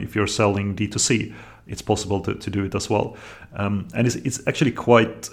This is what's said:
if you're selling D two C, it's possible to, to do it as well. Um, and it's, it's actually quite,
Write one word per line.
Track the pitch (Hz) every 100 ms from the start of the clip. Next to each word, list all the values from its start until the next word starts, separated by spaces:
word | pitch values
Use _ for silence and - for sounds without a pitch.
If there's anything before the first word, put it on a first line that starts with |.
if | 110
you're | 110 101
selling | - 104 101 101 98
D | 104
two | -
C, | - 113 107 - - - -
it's | 98
possible | - 104 - 98
to, | 98
to | - -
do | 101 98
it | 107
as | -
well. | 107 - - - - -
Um, | - 101 101 90
and | - 120
it's, | -
it's | 135 - -
actually | - 139
quite, | 113 - 117 113 - -